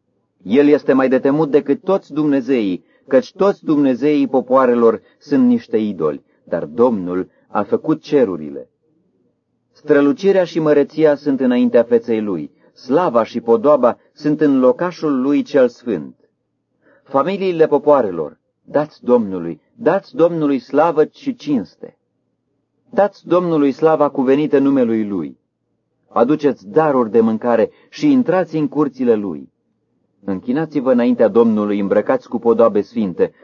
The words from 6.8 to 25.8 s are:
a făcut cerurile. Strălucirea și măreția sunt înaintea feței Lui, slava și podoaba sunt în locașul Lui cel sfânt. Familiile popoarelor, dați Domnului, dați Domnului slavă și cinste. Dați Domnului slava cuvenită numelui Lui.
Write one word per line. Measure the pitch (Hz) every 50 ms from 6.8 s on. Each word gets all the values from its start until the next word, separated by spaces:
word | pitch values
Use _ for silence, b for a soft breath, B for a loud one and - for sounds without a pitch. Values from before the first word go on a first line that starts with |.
| 120 127 113 95 90 87 90 92 90 b b b b
a | b - 104 101
făcut | - 117 - - 156 156 156
cerurile. | - - 151 139 120 101 87 76 78 73 69 65 62 - _ _ _ _ _ _ _ _ _ _ _ _ _ _ _ _ _ _ _ _
Strălucirea | _ _ - - 147 143 143 143 131 - 190 196 190 190 175
și | 165 - 170
măreția | 156 151 143 143 135 - - 151 156 151 143
sunt | 143 - 143 135 131
înaintea | 131 123 123 123 123 117 117 120 117
feței | - 120 113 - 123 113 110
Lui, | 107 104 90 78 73 - b b b b b
slava | _ - 120 135 170 180 156 117 117 110
și | - - 120
podoaba | 117 117 113 110 107 147 151 135 123 117 107 b b b b
sunt | - 147 147 147 151
în | 156 143 135 131
locașul | 127 127 123 - 170 180 170 - 165 151 139 127
Lui | 127 143 143 139
cel | 131 - - 135 127
sfânt. | 120 - - - 120 98 80 71 65 - _ _ _ _ _ _ _ _ _ _ _ _ b b b b b b
Familiile | - - 135 139 180 202 180 190 185 175 160 156
popoarelor, | - 147 135 - 147 147 135 117 95 87 82 76 71 - _ _ _ _ _
dați | _ - - 143 151 151 - _ -
Domnului, | 120 123 120 107 98 95 90 82 85 80 - _ _ _
dați | - 117 143 180 196 - - 120
Domnului | 135 165 175 170 160 151 143 139 123
slavă | - - 135 143 160 170 147 151 151 -
și | - - - 139 240
cinste. | - - 143 147 113 90 - _ _ 50 - - _ _ _ _ _ _ _ _ _ _ _ _ _ _ _ _ _ _ _
Dați | - 196 202 196 - - _
Domnului | - 170 180 180 170 165 151 143 139
slava | 123 - 156 160 156 143 147 139
cuvenită | - 143 127 131 135 147 156 - 147 135
numelui | 139 139 139 131 120 113 113 110 107
Lui. | 101 101 87 76 67 64 _ _ _ _ _ _ _ _ _